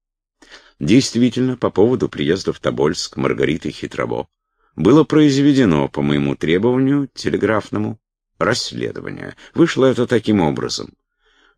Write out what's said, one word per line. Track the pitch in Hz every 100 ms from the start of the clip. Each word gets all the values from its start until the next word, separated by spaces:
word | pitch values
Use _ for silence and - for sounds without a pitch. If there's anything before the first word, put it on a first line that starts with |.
| _ _ _ _ _ - _ -
"Действительно, | 73 120 127 117 123 123 127 123
по | 101
поводу | - 110 127 -
приезда | - 73 95 85
в | 76
Тобольск | 67 62 71 87 - -
Маргариты | 65 64 67 80 76
Хитрово | - - - 60 58 - _ _ _ _ -
было | 82 147 147
произведено, | 151 151 139 143 135 117 78 67
по | -
моему | 71 73 71 67
требованию | 76 87 117 127 135 143 135 -
телеграфному, | - 98 101 107 - 104 107 113 _ _ _ -
расследование. | 87 120 - 60 58 - 50 50 50 - - 120
Вышло | 165 - 135
это | 113 123
таким | 117 110 104
образом. | 80 64 60 - 55 _ _ _ _ _ _